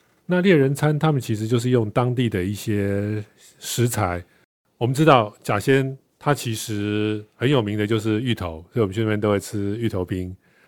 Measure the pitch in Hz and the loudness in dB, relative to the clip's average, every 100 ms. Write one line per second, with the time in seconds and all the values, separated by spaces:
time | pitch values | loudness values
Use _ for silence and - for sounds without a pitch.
0 | _ _ - 180 185 160 135 139 151 151 | _ _ -2 0 4 4 4 2 0 2
1 | 160 143 120 107 110 120 123 123 107 127 | 0 0 -2 -4 0 0 2 2 2 0
2 | 123 123 120 101 92 104 - 104 101 98 | 0 0 0 0 -2 -4 -2 -2 0 -2
3 | 104 107 104 _ - _ - - 120 117 | -2 -4 -8 _ -20 _ -8 -2 0 0
4 | 95 87 - _ _ _ _ _ 120 131 | 0 -2 -8 _ _ _ _ _ -2 2
5 | 156 131 104 - - 107 139 135 135 135 | 6 6 4 -4 -4 -2 2 2 2 -6
6 | _ _ - 135 123 110 - 104 104 104 | _ _ -2 -2 -2 -6 -6 -4 -2 -2
7 | 107 107 107 _ 127 143 104 107 104 113 | -2 -4 -8 _ 0 2 0 -2 -2 0
8 | 107 107 127 110 90 80 87 123 104 95 | 0 -2 -2 -4 -6 -10 -8 -2 -2 0
9 | 110 104 107 101 - 107 101 107 113 101 | -2 0 0 0 -2 -6 -4 -4 -4 -4
10 | 90 92 90 95 _ _ | -4 -6 -6 -12 _ _